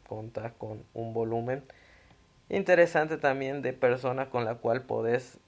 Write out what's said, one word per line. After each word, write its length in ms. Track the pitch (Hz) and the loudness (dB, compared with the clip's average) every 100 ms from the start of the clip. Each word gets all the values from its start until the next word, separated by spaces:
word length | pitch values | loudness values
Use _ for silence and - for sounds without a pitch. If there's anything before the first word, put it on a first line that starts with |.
| - | -12
contás 460 | 110 110 110 113 | -12 -10 -10 -10
con 320 | - 110 107 - | -10 -12 -12 -12
un 200 | 113 113 | -10 -6
volumen 500 | 117 113 117 120 139 - - - - _ _ _ _ - | -2 -2 -2 -4 -6 -8 -20 -20 -20 _ _ _ _ -6
interesante 680 | 202 185 175 170 165 156 151 | -2 4 6 6 4 0 0
también 460 | 143 135 135 143 | 0 0 -2 -4
de 100 | 131 | -4
personas 560 | 127 123 127 131 131 131 | 2 2 2 0 -2 -2
con 160 | 120 | -2
la 120 | 113 120 | -2 -2
cual 260 | 117 120 | 0 0
podés 560 | 117 113 113 123 - - | 0 -2 2 0 -2 -18